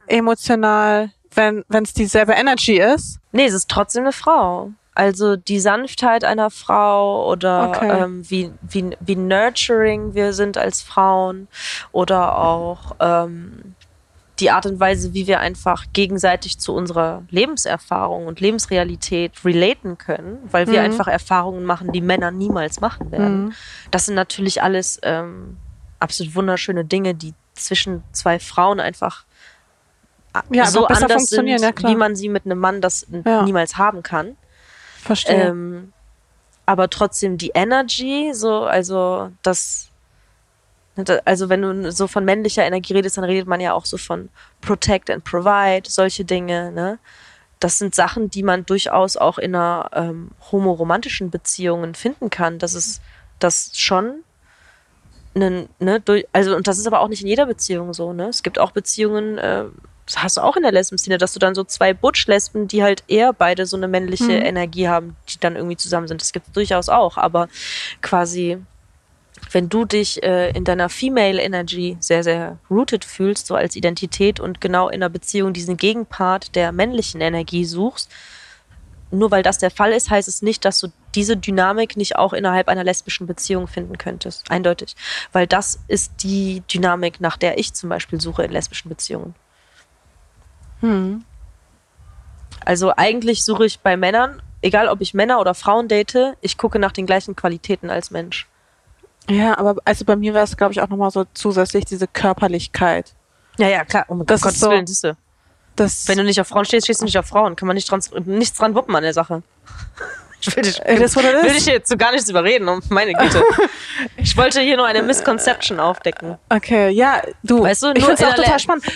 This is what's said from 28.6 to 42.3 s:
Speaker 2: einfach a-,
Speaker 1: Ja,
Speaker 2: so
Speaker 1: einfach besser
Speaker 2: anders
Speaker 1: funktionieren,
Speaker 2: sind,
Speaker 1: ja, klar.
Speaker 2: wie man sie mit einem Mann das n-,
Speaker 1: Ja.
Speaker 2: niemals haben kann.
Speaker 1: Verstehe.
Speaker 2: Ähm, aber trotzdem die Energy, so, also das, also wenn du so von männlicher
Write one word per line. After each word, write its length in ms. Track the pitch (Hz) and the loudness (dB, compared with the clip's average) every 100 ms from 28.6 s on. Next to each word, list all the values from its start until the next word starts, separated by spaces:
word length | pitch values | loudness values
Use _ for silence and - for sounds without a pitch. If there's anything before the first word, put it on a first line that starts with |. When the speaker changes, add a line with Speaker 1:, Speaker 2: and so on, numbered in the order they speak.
| 185 202 | 2 2
Speaker 2:
einfach 420 | 160 180 196 - _ _ - _ _ _ _ _ _ _ _ | -2 -4 -6 -6 _ _ -20 _ _ _ _ _ _ _ _
a-, 100 | - - | -6 -2
Speaker 1:
Ja, 140 | 247 233 | 2 4
Speaker 2:
so 140 | 208 240 | 4 4
Speaker 1:
einfach 20 | |
besser 140 | 247 | 4
Speaker 2:
anders 180 | 254 254 | 4 4
Speaker 1:
funktionieren, 380 | 254 220 254 247 | 2 0 2 2
Speaker 2:
sind, 80 | 220 | 2
Speaker 1:
ja, 40 | |
klar. 180 | 226 233 | 2 2
Speaker 2:
wie 40 | 226 | 4
man 180 | 214 202 | 2 0
sie 100 | 208 | -4
mit 160 | 202 196 | -4 -4
einem 140 | 180 | -2
Mann 200 | 185 196 | 0 0
das 220 | 185 - | -2 -2
n-, 200 | - 170 196 | -8 -4 2
Speaker 1:
Ja. 180 | 220 | 2
Speaker 2:
niemals 340 | 196 185 165 - | 4 2 0 0
haben 260 | 208 190 | 0 0
kann. 320 | - 165 180 277 _ _ _ - - - | -4 -6 -6 -10 _ _ _ -20 -20 -10
Speaker 1:
Verstehe. 460 | - 214 - 190 180 | -4 -2 2 2 2
Speaker 2:
Ähm, 420 | 175 175 175 190 _ _ _ _ _ _ _ - | 0 -6 -10 -16 _ _ _ _ _ _ _ 0
aber 240 | 190 185 | 2 2
trotzdem 480 | - 202 - 196 180 | 0 -2 0 -4 -4
die 140 | 170 | -2
Energy, 800 | - 202 262 247 - 254 277 302 | 0 2 2 0 -4 -4 -2 -4
so, 300 | 240 220 214 | -2 -2 0
also 680 | - 185 185 190 180 185 190 180 | 0 0 0 0 0 -2 -6 -6
das, 440 | 185 180 - - - _ _ _ _ _ _ _ _ _ _ - 190 175 | -2 -2 -2 -8 -12 _ _ _ _ _ _ _ _ _ _ -6 0 0
also 240 | - 185 190 | 2 0 2
wenn 140 | 185 | 0
du 300 | 196 190 180 | 0 -4 -6
so 140 | 175 196 | -4 -2
von 180 | 208 | 0
männlicher 400 | 190 | 2